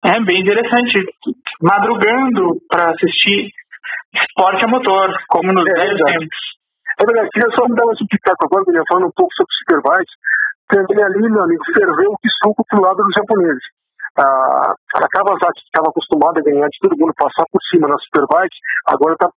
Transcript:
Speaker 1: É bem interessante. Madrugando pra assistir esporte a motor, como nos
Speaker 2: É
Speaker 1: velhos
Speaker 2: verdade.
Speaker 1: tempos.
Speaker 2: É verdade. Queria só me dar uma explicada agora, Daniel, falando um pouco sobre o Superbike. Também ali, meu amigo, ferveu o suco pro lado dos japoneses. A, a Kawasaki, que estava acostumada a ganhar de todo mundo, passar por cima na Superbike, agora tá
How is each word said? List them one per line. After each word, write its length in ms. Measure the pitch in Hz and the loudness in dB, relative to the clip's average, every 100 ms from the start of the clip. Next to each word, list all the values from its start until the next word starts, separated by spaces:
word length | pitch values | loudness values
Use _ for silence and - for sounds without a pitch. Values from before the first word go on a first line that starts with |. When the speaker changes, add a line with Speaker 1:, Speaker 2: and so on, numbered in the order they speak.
Speaker 1:
É 160 | 196 202 208 | 0 -2 0
bem 160 | 180 | 0
interessante. 640 | 190 202 233 240 240 208 190 - - - - - | 0 0 0 0 0 -2 -4 -8 -10 -10 -12 -4
Madrugando 960 | 165 202 208 240 208 240 269 220 185 165 _ | 0 2 0 0 0 0 0 0 0 -2 _
pra 240 | 175 170 | -2 0
assistir 640 | 165 165 - - 202 196 - - - - - - | 0 -2 0 0 0 -2 -12 -20 -20 -14 -14 -10
esporte 540 | - - - 185 190 | -6 -6 0 0 2
a 40 | 226 | 0
motor, 460 | 254 247 190 190 - - | 0 2 0 0 -2 -2
como 220 | 170 180 | -2 2
nos 100 | 185 175 | 2 2
Speaker 2:
É 40 | |
Speaker 1:
velhos 220 | 175 185 | 0 0
Speaker 2:
verdade. 240 | 202 147 165 | 0 0 0
Speaker 1:
tempos. 240 | 160 - - - _ _ - - | -6 -12 -14 -16 _ _ -12 -2
Speaker 2:
É 40 | 208 | 0
verdade. 240 | 233 208 | 2 0
Queria 200 | - 226 | 0 0
só 80 | - 247 | 2 0
me 60 | 233 | 2
dar 80 | 233 | 0
uma 80 | |
explicada 480 | - 208 208 - 185 | 0 -2 -2 0 0
agora, 220 | 156 - 190 | 0 0 2
Daniel, 180 | 339 - | 0 2
falando 160 | 349 359 | 0 0
um 100 | - | 0
pouco 160 | 359 - | -2 0
sobre 140 | - | -4
o 60 | - | -4
Superbike. 520 | - 147 139 - - - - - - - _ | 0 0 2 0 -2 -8 -4 -2 -4 -8 _
Também 320 | 202 190 208 | 0 2 2
ali, 180 | 202 196 226 | 2 2 0
meu 140 | 214 175 | 2 2
amigo, 160 | 170 - | 0 0
ferveu 400 | - 190 151 - | 0 2 2 0
o 200 | - 226 - | 0 -4 0
suco 240 | 208 214 226 | 0 0 -2
pro 160 | 214 | 2
lado 160 | 185 190 | 2 2
dos 160 | 214 | 0
japoneses. 480 | 185 208 208 170 135 - _ _ _ - - | 0 0 0 0 -2 -8 _ _ _ -10 0
A, 560 | 139 135 131 135 139 | 2 2 2 0 0
a 360 | - _ - 147 | -4 _ -2 -2
Kawasaki, 480 | 185 196 185 175 175 | 0 0 0 -2 -2
que 80 | _ | _
estava 240 | 165 156 | -2 0
acostumada 480 | 156 139 156 147 165 | -2 -2 2 2 2
a 20 | |
ganhar 260 | 151 143 147 | 0 0 0
de 100 | - | 0
todo 160 | - - | -2 2
mundo, 160 | 160 - | 0 0
passar 280 | 143 - 165 | -2 0 -2
por 80 | - - | -2 0
cima 180 | 175 147 | 0 2
na 140 | 143 | -2
Superbike, 560 | - - 139 165 185 - - - - | -2 -2 2 2 0 -6 -8 -4 -2
agora 260 | 151 156 165 | 0 0 0
tá 120 | - - | -2 -4